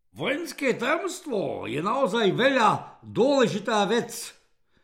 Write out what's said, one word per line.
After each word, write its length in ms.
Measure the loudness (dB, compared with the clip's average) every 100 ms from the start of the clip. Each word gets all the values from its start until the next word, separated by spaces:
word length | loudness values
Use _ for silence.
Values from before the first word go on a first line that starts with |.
| _
„Vojenské 600 | -8 -4 -4 -6 -4 -2
tajemstvo 920 | -2 -2 -2 -4 -10 -6 -4 -4 -4 -6
je 140 | -4
naozaj 500 | -2 0 0 2 2
veľa 680 | 4 4 4 2 2 -4 -18
důležitá 840 | -8 2 4 4 4 0 -2 0 2
věc, 500 | 0 -2 -8 -14 -16 _ _ _ _